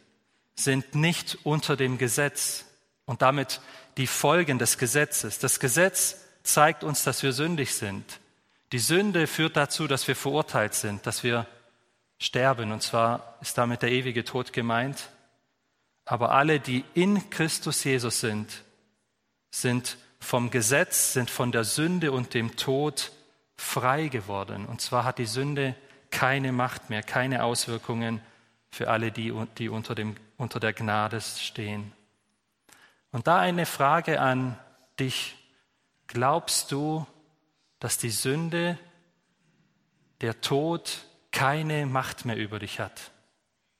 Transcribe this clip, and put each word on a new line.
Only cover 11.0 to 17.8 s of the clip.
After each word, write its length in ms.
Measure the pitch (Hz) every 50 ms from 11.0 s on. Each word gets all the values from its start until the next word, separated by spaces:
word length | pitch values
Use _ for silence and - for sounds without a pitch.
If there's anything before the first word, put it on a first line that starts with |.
| -
dass 160 | 117 - -
wir 240 | - 120 120 117 110 - - - _ _ _ _ _ _ _ _ _ _ _ -
sterben, 540 | - - - 123 127 135 131 117 113 107
und 100 | 110 107
zwar 540 | - - - 117 117 113 120 - - - - -
ist 180 | - - - 131
damit 240 | 120 120 120 -
der 100 | 123 120
ewige 320 | 123 131 127 131 113 117 110
Tod 280 | - - 127 120 -
gemeint. 580 | - 127 117 117 113 117 127 139 143 - - - - _ _ _ _ _ _ _ _ _ _ _ _ _ _ _ _ _ _
Aber 280 | - 127 113 120 113
alle, 260 | 123 135 147 156 156 143
die 260 | - 131 123 127 135 - -
in 360 | 170 180 202 208 190 - -
Christus 540 | - - 160 156 - - - 160 - -